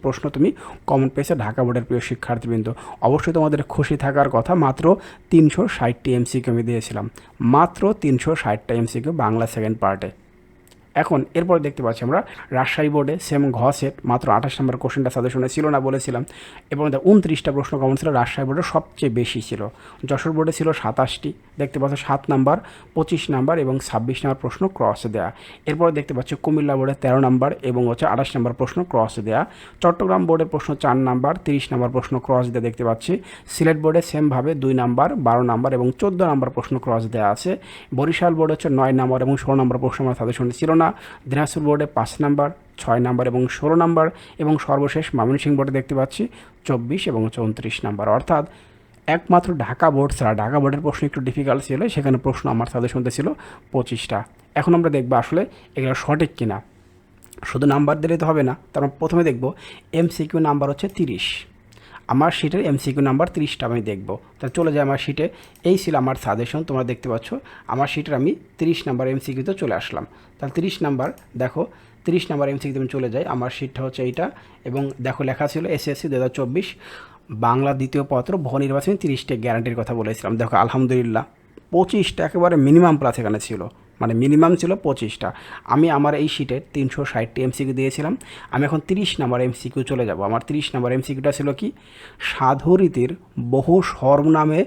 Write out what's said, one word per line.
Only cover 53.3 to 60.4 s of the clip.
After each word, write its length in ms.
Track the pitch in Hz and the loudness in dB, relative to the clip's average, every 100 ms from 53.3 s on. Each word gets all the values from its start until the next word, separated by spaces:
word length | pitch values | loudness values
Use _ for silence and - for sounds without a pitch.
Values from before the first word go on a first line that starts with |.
| 294 - - - | -4 -10 -20 -6
পঁচিশটা। 460 | 135 120 113 - 104 110 - _ 156 | -4 -2 -6 -4 -6 -6 -14 _ -2
এখন 120 | 135 170 | 2 4
আমরা 120 | 165 143 | 4 0
দেখবো 160 | 123 127 | 2 0
আসলে 200 | - 165 247 - - - | 2 0 -2 -6 -14 -6
এগুলো 180 | 131 127 | -2 -2
সঠিক 280 | - 151 165 - | 0 0 0 -2
কিনা। 180 | 113 98 - _ _ _ _ _ - - - | -4 -4 -10 _ _ _ _ _ -20 -16 -8
শুধু 160 | 127 143 | 0 2
নাম্বার 220 | 139 143 151 | 4 2 0
দিলে 120 | 160 165 | 0 0
তো 40 | 156 | 0
হবে 140 | 156 127 | 2 0
না, 40 | 123 - | -2 -6
তার 100 | 143 | -4
মানে 100 | 143 - | -4 -2
প্রথমে 220 | 160 170 165 | 0 2 2
দেখবো 180 | 123 127 - - - - 165 | 0 -4 -6 -14 -20 -6 0
এমসিকিউ 400 | 170 - 156 165 | 0 0 -4 0